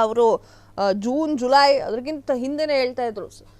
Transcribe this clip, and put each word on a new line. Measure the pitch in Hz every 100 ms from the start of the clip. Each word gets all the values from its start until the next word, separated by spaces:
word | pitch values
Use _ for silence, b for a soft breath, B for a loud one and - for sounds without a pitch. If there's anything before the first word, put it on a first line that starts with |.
ಅವರು, | 226 226 233 190 b b b -
ಆ, | 196
ಜೂನ್, | 202 220 277 311 294
ಜುಲೈ | 247 269 277 277
ಅದಕ್ಕಿಂತ | 160 226 254 311 277
ಹಿಂದೆನೇ | 254 262 294 311
ಹೇಳ್ತಾ | 277 247 254
ಇದ್ರು, | 240 214 160 - b